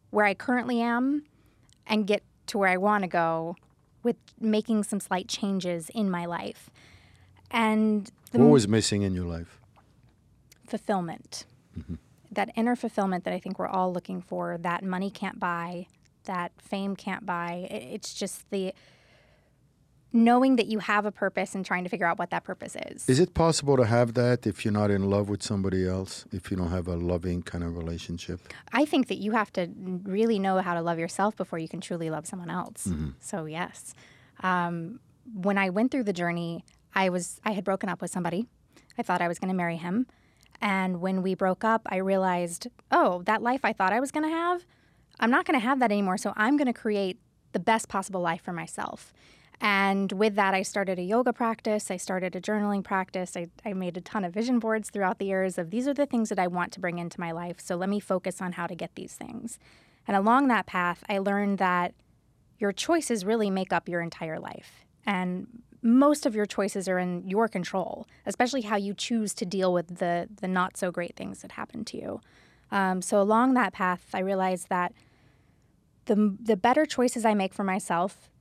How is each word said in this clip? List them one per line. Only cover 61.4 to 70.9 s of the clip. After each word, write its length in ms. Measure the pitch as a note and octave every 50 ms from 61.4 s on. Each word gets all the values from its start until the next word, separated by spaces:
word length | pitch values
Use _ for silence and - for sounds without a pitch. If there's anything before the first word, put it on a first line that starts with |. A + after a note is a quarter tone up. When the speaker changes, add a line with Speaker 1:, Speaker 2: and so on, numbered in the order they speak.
| G3+ G3+ G3 F#3
Speaker 1:
that 340 | G3 F3+ F3+ F3 F3 - - _ _ _ _ _ _ _ _ _ _ _ _ -
your 140 | A3 G3+
choices 540 | F#3+ - - - E4+ E4+ - - A#3+ G#3 F3+
really 260 | G3 A3+ A#3 G#3+ G3
make 200 | F#3+ F#3+ F#3 -
up 160 | F#3 E3+ - F3
your 140 | F3 E3+
entire 380 | E3+ E3 - - E3+ D#3+ D#3+ -
life. 440 | - - - - - - - - _ _ _ _ -
And 420 | A3 G3 F#3 F#3 F3+ F3+ F3+ - - - - - _ - _ -
most 420 | A3+ A#3 C4 C#4 D4 D4 D4 -
of 100 | C#4+ G#3+
your 120 | G#3+ G#3 -
choices 400 | - - G3 G3 - G3+ F3+ F#3+
are 80 | F#3 F3+
in 280 | F3+ F3+ F3+ F3 F#3
your 220 | F#3+ F#3+ G#3+ A3+ A3
control, 600 | - F#3+ E3+ - - F#3+ F3 - - - A3+ - _ _ -
especially 360 | G#3 G3 - B3 A#3+ C4 C4
how 140 | G#3 G#3 A3
you 180 | G3+ G3 G3+ G3
choose 380 | - - - A#3+ A3+ G#3+ G3 -
to 100 | - G#3
deal 260 | F3 G3+ F#3+ F#3 F#3
with 280 | F3+ F3 E3+ - F3 -
the, 280 | F#3+ F3 F3 F3 E3+ - G#3 -
the 60 | G3 F#3
not 280 | F#3 F#3 F3+ F#3 -
so 160 | - G3 F3+